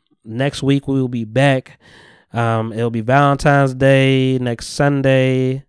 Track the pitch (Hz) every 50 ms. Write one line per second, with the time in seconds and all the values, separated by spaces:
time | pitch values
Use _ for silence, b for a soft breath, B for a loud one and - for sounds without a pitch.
0 | _ _ _ _ - 110 110 120 135 143 - - 139 135 139 139 - 139 135 135
1 | 131 123 123 117 113 107 110 131 139 139 135 131 - - - _ B B B B
2 | B B B B B B - 117 117 113 113 110 110 113 107 117 117 117 117 117
3 | 107 117 131 143 143 139 139 - - 151 143 139 139 135 127 131 135 135 135 135
4 | 135 135 135 131 131 131 131 127 123 120 117 - - - - - 143 143 143 139
5 | 135 135 131 131 131 131 131 131 131 131 131 139 -